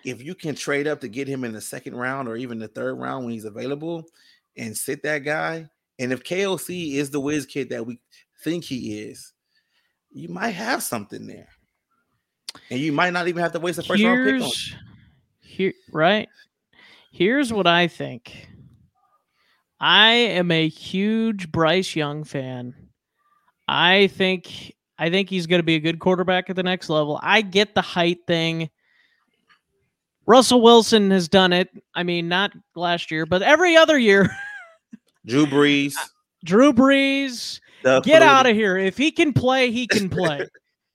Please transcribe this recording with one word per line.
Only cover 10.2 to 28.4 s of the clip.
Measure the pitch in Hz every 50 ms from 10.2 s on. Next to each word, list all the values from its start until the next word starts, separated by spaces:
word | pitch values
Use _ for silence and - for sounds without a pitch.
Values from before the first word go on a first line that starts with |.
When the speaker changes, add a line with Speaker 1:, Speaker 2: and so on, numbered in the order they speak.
| - 170
Speaker 1:
might | 170 180 208 233
have | 202 170 220 220 277 269
something | - - - 113 101 - 113 110 110 104
there. | 101 92 82 _ _ _ _ _ _ _ _ _ _ _ _ _ _ _ _ _ _ _ _ - - - _ _
And | 120 127
you | 147 160 143
might | 147 175 180
not | 175 175 175 175
even | 170 170
have | 170 165 165
to | 170
waste | 160 180 170 175
a | 151
first | - 185 202 214
round | 233 240 254 254
pick | 262 269
on | 262
Speaker 2:
Here's, | 233 - - - - - - - - - - - _ _ _ _ _ _ _ _
here, | _ _ - - 190 190 - - _ _
right. | - 151 156 170 208 214 - - _ _ _ _ _ _ _ _ _ _ _ _ - _ _ _
Here's | _ - 175 202 247 285 294 226
what | 226 208 185 170
I | 170 170 175 165
think. | - - 143 135 127 113 - - - - - - - - - - - _ _ _ _ _ _ _ _ _ _ _ _ _ _ _ _ _ _ _ _ _
I | - 156 175 196 214 220
am | 226 240 240 214 170 180 180 175
a | 165 160 160 160
huge | - - - - - 185 196 214 220 226 226 226 220 196 180 160
Bryce | 151 165 165 156 165 190 190 - -
Young | 160 151 143 147 151 151
fan. | - - 147 131 127 127 123 123 123 - - - _ _ _ _ _ _ _ _ _ _ _ _ _ _ _ _ -
I | 139 139 160 175 185 202 202 185
think, | - - 190 185 185 175 175 - - - - - - _ _ _ _ -
I | 156 170
think | 170 190 202 180
he's | 190 185 170 160
gonna | 180 175 170
be | 160 165
a | 156
good | 151 160 165 160
quarterback | - 190 185 175 180 170 185 180 180 -
at | 185
the | 180 185
next | 180 185 175 - -
level. | 160 156 151 147 151 - -
I | 165 196 220
get | 214 190 175 196 214 208 -
the | 196
height | 180 - - 185 170 175 180 175 _ -
thing. | 175 165